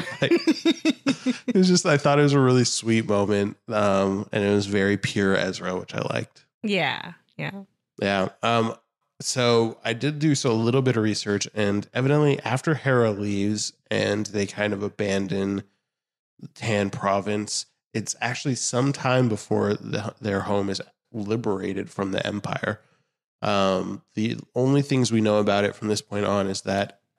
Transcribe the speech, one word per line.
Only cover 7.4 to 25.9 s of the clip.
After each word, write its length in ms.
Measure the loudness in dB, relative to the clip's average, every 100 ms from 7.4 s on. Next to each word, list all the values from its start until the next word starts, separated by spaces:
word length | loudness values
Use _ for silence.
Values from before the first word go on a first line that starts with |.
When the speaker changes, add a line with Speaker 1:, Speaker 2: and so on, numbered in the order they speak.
| -12 -12 -18 _ _ -4
Speaker 1:
Yeah. 280 | 0 0 -2 -2
Um, 320 | 0 2 0 -4 _ _ _ -12
so 580 | -6 0 4 4 2 -2
I 80 | -6
did 260 | -4 -4 0
do 160 | 2
so 160 | 2 2
a 20 |
little 280 | 2 2 2
bit 140 | 2 2
of 60 |
research, 460 | 2 0 -2 -2 -2
and 340 | -2 0 0 -4
evidently 480 | -2 2 4 4 2
after 340 | 0 -2 0
Hera 360 | 0 2 4 4
leaves 640 | 2 -2 0 0 -2 -6 -10 -4
and 360 | -2 0 -2 -2
they 200 | -4 -4
kind 260 | -4 -4
of 100 | -2
abandon 840 | -6 -4 -2 -2 -2 -2 -2 -2 -6 _ _ _ _ _ _ _ -20
Tan 360 | -8 -2 0 0
province, 760 | -2 0 0 0 -4 -4 -8 -8 _ _
it's 200 | -8 -6 -6
actually 340 | -6 -4 -4
some 380 | -4 -2 0 0
time 360 | 0 0 2 2
before 460 | 0 -2 0 0
the, 400 | -2 -4 -6 -6 -6
their 200 | -2 -2
home 280 | 0 -2 -2
is 100 | -6 -10 _ _
liberated 800 | -8 -4 -2 -2 -2 -4 -6 -8
from 220 | -6 -4
the 120 | -2 -4
Empire. 540 | -4 -6 -4 -4 -6 _ _ _ _ _ -8
Um, 600 | -2 2 2 0 -4 -10 _
the 220 | -6 -4 -6 -8
only 280 | -2 2 2
things 280 | 2 2 2
we 80 | 2
know 180 | 4 2
about 260 | 2 2
it 100 | 0 -2
from 120 |
this 140 | -4